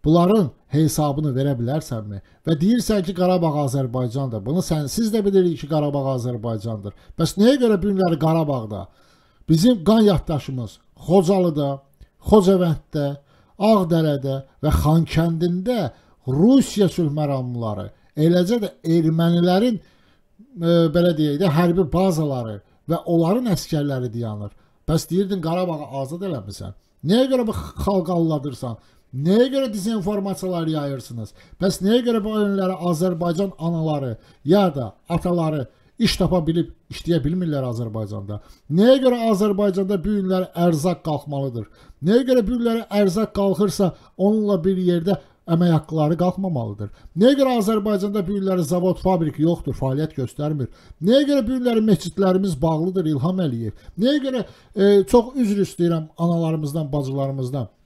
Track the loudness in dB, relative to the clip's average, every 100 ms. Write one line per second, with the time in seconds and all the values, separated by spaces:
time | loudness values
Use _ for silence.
0 | 4 4 4 4 0 -4 _ 0 2 2
1 | -2 -2 -2 -2 -2 -2 -2 -4 -6 -10
2 | -10 -14 -16 _ -2 0 2 2 0 -2
3 | -2 -2 2 2 0 0 -2 -2 -2 -2
4 | -4 -4 -6 -6 -4 -4 -2 -4 -4 -2
5 | -2 0 2 2 2 -2 -2 -2 0 -2
6 | -2 -2 -4 -6 -6 -6 -6 -8 -10 -14
7 | _ -4 -4 4 4 4 2 2 0 0
8 | 0 2 0 0 0 -4 -6 -10 -12 _
9 | _ _ _ _ 0 4 4 2 2 4
10 | 4 2 -2 -6 -6 -8 -10 -14 _ _
11 | 2 4 4 2 2 0 -2 -4 _ _
12 | -20 _ 4 6 6 4 2 -2 _ -4
13 | -4 -6 _ _ _ -2 2 4 4 2
14 | 2 -2 -4 -6 -10 _ 0 2 4 2
15 | 2 0 0 0 -2 -2 -2 -2 -4 -8
16 | _ _ -4 2 6 6 4 0 0 2
17 | -2 -2 -2 -2 -4 -6 -6 -6 -10 _
18 | _ 0 4 4 2 0 -2 -6 0 2
19 | 2 2 2 2 4 2 2 -2 -8 _
20 | _ _ _ _ -20 -4 2 4 4 4
21 | 2 2 0 2 2 2 2 2 0 2
22 | 2 0 -2 -4 -6 -10 _ _ -4 -4
23 | 0 2 2 0 0 -2 -2 -2 -2 -4
24 | -6 -6 -6 -8 -12 -14 _ _ -2 -2
25 | 0 -2 -2 -4 -4 -2 -4 -6 -8 -8
26 | -8 -8 -8 -8 -10 -14 -14 -16 _ _
27 | 0 2 2 0 0 -4 -8 -4 0 0
28 | 0 0 0 -2 -4 -10 -10 -12 _ _
29 | _ -4 2 4 4 2 -2 -4 -4 -4
30 | -4 -4 -4 -6 -4 -4 -2 -4 -4 -8
31 | -10 -12 -12 -16 -20 -2 -2 0 2 2
32 | 2 -2 -2 -2 0 0 -2 -2 -2 0
33 | -2 -2 -2 -2 -4 -4 -4 -2 -2 -4
34 | -6 -8 _ _ 2 4 4 0 -8 -12
35 | _ -4 -2 -2 -2 -4 -8 _ _ _
36 | -2 0 0 0 0 -2 -4 -8 _ -12
37 | -2 0 0 -2 -2 -4 -4 -6 -6 -6
38 | -8 -10 -10 -12 -14 -20 _ 2 6 6
39 | 4 2 0 2 0 2 0 0 -2 -2
40 | -2 -2 0 -2 -2 0 2 2 0 -2
41 | -4 -6 -6 -6 -6 -6 -12 -16 -20 -6
42 | 2 2 4 2 2 -2 -2 -2 -2 2
43 | 2 2 -2 0 0 2 0 2 0 -2
44 | -20 -2 2 2 0 0 0 0 2 0
45 | 0 -4 -6 _ -2 2 4 2 0 -2
46 | 0 2 0 0 -4 -4 -6 -8 -10 -12
47 | -12 4 4 6 2 2 0 0 0 -2
48 | -2 -4 -4 -2 -2 -2 0 0 0 0
49 | 0 0 0 0 0 0 -4 -4 -4 -2
50 | -4 -6 -8 -6 -6 -4 -6 -10 -20 -4
51 | 2 4 4 0 0 -2 0 2 2 2
52 | 0 0 2 2 0 -2 -2 0 -2 -2
53 | -2 -2 -2 -2 -2 -4 -6 -10 -16 -2
54 | 0 0 -2 -4 -6 -12 _ 2 6 6
55 | 6 4 2 -2 0 0 -2 0 0 0
56 | -4 -4 0 0 0 -2 -4 -4 -4 -4
57 | -4 -4 -4 -4 -6 -6 -8 _